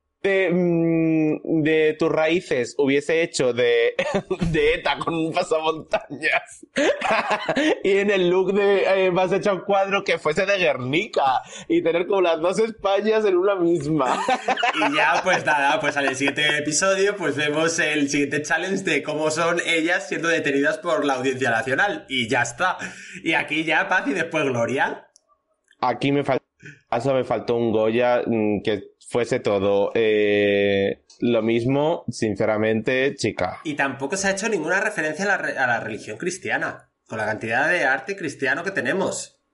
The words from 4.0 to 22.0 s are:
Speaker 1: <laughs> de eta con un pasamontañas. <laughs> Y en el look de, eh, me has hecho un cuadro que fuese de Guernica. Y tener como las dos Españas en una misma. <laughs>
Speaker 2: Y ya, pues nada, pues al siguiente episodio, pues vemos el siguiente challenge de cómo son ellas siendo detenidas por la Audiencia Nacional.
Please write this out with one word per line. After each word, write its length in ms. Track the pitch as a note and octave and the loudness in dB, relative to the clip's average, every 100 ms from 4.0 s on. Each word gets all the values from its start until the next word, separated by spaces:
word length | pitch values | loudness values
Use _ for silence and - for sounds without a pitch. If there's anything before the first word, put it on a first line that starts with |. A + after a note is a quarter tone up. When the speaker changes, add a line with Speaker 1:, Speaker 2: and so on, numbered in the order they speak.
| - G3+ | -2 -2
Speaker 1:
<laughs> 300 | - F#3 E3+ | -4 -4 0
de 220 | D#3 D3 | 2 2
eta 240 | E3+ E3 C#3+ | 2 -2 -2
con 160 | - | -2
un 180 | E3 D#3+ | -2 -2
pasamontañas. 1300 | E3+ - D#3+ D#3+ D#3+ - - - C#3 D3+ D3 - - - - | -2 0 0 0 -4 -4 -4 -4 -4 -2 -2 -4 -20 -8 -2
<laughs> 1080 | D4+ D5 - A3 - G#3 - B3+ D#4 - | 0 0 0 0 0 -2 0 0 2 2
Y 140 | F#3+ G3 | 2 2
en 100 | G3+ | 2
el 200 | G3 F3 | 2 4
look 220 | F3+ F#3 | 2 2
de, 520 | G3+ G3+ G3 E3+ F#3+ F#3 | 2 4 4 4 4 2
eh, 60 | |
me 100 | F3+ | 2
has 100 | F#3 | 2
hecho 220 | F#3+ G#3 | 0 0
un 80 | F#3 | -2
cuadro 420 | - G3 G3 G3 | 0 0 2 0
que 140 | G3 E3 | 0 0
fuese 280 | D3+ D#3+ F#3+ | 0 0 0
de 120 | G3+ | 2
Guernica. 840 | E3 B2+ B2 D3+ G#3+ - C#3 B2+ - - - | 2 0 -2 -2 -2 0 2 0 -4 -18 -2
Y 120 | E3+ | 0
tener 240 | E3 E3 F#3 | 2 0 0
como 140 | G3 | 2
las 200 | F3 D#3+ | 2 2
dos 180 | E3+ F#3+ | 0 0
Españas 640 | A3 G#3+ G3 G3+ G#3+ A3 G#3+ | -2 -2 0 2 2 2 2
en 120 | F3 | 2
una 180 | G3 G3 | 2 2
misma. 640 | E3+ E3+ C#3+ D#3 B2+ - - | 2 0 0 0 2 0 0
<laughs> 500 | B3+ - - A#3+ D#4+ | 0 0 -2 -2 0
Speaker 2:
Y 200 | D#4 D3 | 0 2
ya, 260 | D3+ F3 | 2 2
pues 220 | F#3 F3 D#3+ | 2 0 0
nada, 340 | D3 C#3+ D#3 | 2 2 2
pues 160 | D3 C#3+ | 0 -2
al 160 | C#3 C3 | -2 0
siguiente 420 | C#3 C#3 D3+ D3 | -2 0 0 0
episodio, 580 | D3+ C#3+ F#3+ F#3+ G3 G3+ | -2 0 2 2 0 0
pues 200 | D#3 C3+ | -4 -2
vemos 420 | D3+ D3+ D#3+ E3 | -2 0 0 0
el 300 | D#3 D3+ C#3 | 0 0 0
siguiente 320 | D3 C#3 D3 | 0 0 -2
challenge 420 | - E3 F3+ F#3+ | -2 -2 -2 -4
de 200 | E3+ C#3+ | 0 -2
cómo 260 | D3+ D3+ D#3 | -2 -2 -2
son 280 | D#3 E3+ F3 D#3 | 0 0 0 0
ellas 440 | E3 D#3+ F#3 F#3+ | 0 0 -2 -2
siendo 180 | E3 E3 | -4 0
detenidas 500 | D#3+ D3+ C#3 D3 D#3+ | 0 0 0 0 -2
por 260 | E3+ D#3 C#3 | -2 0 0
la 80 | B2+ | 0
Audiencia 360 | C3 B2 B2+ | -2 0 0
Nacional. 540 | A2+ A#2+ C#3 G3+ G#3 | 0 -2 0 0 -2